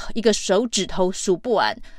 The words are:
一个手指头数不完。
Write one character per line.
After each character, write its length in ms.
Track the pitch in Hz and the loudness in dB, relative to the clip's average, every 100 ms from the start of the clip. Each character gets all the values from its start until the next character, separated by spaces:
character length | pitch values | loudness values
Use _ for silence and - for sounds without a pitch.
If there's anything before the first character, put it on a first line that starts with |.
| - | -4
一 80 | - | 0
个 120 | 220 | 2
手 340 | 208 - 196 240 | 2 2 2 2
指 180 | - | -2
头 260 | 180 - 185 | -2 0 0
数 260 | 190 - 175 | 0 0 0
不 160 | 254 | 2
完。 220 | 202 131 - - | 2 2 -2 -12